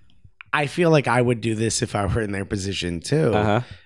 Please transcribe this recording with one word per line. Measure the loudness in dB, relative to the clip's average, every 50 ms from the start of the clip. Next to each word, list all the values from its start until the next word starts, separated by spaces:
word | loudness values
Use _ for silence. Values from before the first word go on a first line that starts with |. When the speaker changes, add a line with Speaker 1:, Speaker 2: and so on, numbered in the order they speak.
| -20 -20 -20 -20 -20 -20 -20 -20 -8 _
Speaker 1:
I | -2 -2 -2
feel | -2 0 0 4 4
like | 4 4 4 4
I | 2 2
would | 2 2 0 0
do | -2 -2 -2
this | 0 -2 -2 -2 -2
if | -4 -2 -2
I | -2 0
were | 0 0 -2
in | -2 -2
their | -4 -6 -4
position | -4 -4 -6 -4 -4 -6 -4 -4 -4 -4 -6
too. | -4 -2 0 0 2 2 2
Speaker 2:
Uh-huh. | 2 2 2 2 0 -2 -4 -12 -20 -20